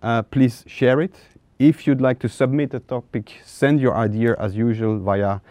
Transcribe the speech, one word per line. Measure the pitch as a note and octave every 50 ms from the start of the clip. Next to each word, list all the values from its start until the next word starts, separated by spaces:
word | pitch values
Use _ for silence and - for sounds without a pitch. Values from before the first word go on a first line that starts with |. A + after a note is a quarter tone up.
uh, | - A#2 A#2 A#2
please | G#2+ - - C3 C3 B2 - - -
share | - - - C3 B2 B2+ D3
it. | E3+ F#3+ - - _ _ _ _ _ _ _
If | - C3 D#3 D3+ - -
you'd | D3+ C#3 C3
like | C3 C3 B2 -
to | - A2+
submit | - - C3+ C3 C3+ D3 D3 C3 -
a | B2
topic, | - - C3 A#2+ - _ - A2+ G#2+ - - - -
send | - - - - C#3+ D3 D3
your | C3 B2 D2+
idea | A2 A2+ G#2 G#2+ A2 A2+ A#2 A#2 -
as | G#2+ G#2 F#2+
usual | A2 A#2 A#2+ A2 A2 A2+ A2 A2 G#2
via | F#2 G2 G2 G2+ G2+ G2 G2 G2 - _